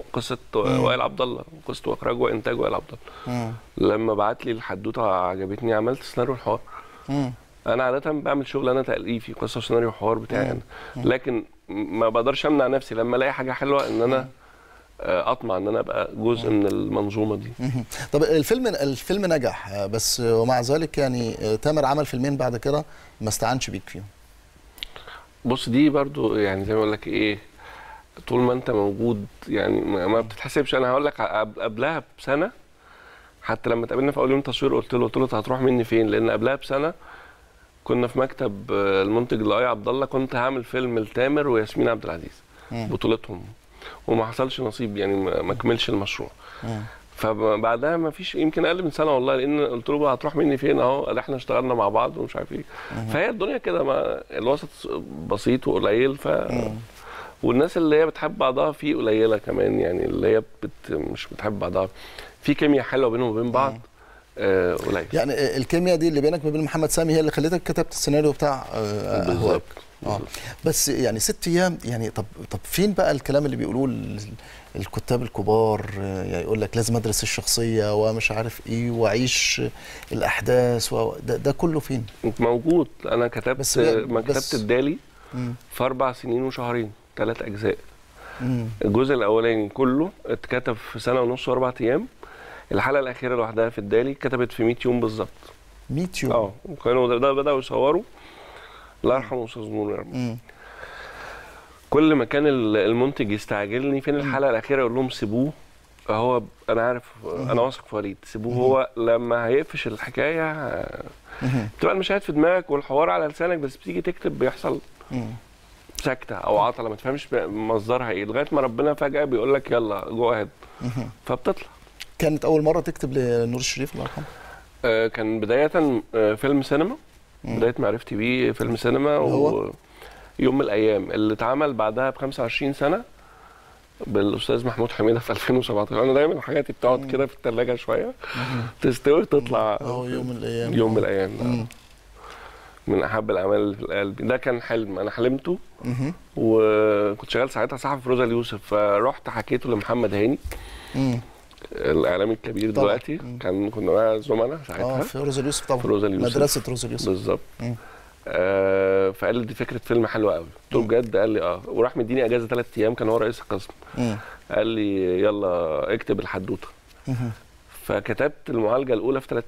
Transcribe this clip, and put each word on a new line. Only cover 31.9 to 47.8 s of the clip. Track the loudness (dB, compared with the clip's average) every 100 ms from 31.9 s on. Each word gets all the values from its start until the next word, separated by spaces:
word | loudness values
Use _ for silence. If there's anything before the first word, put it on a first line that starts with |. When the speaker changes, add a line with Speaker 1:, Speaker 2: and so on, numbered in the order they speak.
| -2 -8 -10
Speaker 1:
بسنة، | -2 0 0 -6 -20 _ -20 -20 -20 -20 -20 -14
حتى | -6 -4 0
لما | 0 0
اتقابلنا | 0 0
في | 2
أول | 2
يوم | 2
تصوير | 0 -2 0 0
قلت | 0
له، | 0 0
قلت | 0
له: |
"أنت | 0
هتروح | 0 -2 0
مني | 2 2
فين؟" | 2 4 4
لأن | 4 2
قبلها | 2 0 -2
بسنة | -2 -2 -2 -4 -14 -20 -20 -20 -20 _ -20 _
كنا | -2 0 0
في | 0
مكتب، | -2 -2 -4 -4 -4
آه، | 0 2 4
المنتج | 4 2 0 0
لؤي | 2 2 2
عبد | 0 -2
الله، | -2 0
كنت | -2 -2 0
هعمل | -2 -2
فيلم | -4 -4 -2 -2
لتامر | -2 0 2 2 4
وياسمين | 2 2 0 0
عبد | 0 -4
العزيز | -8 -10 -18 -20 -20 -12
Speaker 2:
مم. | -8 -6
Speaker 1:
بطولتهم، | -2 0 0 -2 -12 -14 -20 -20 -20 -18 -10 -2
وما | 0 0
حصلش | -2 -2 -2
نصيب | -6 -4 -6 -2
يعني | 0 0
ما، | 0 0
ما | -2
كملش | -2 0 0 0
المشروع. | -2 -2 -6 -10 -14 -20 -12
Speaker 2:
مم. | -8 -8 -8 -14 -20 -4
Speaker 1:
فبعدها | -2 2 2 2 2 0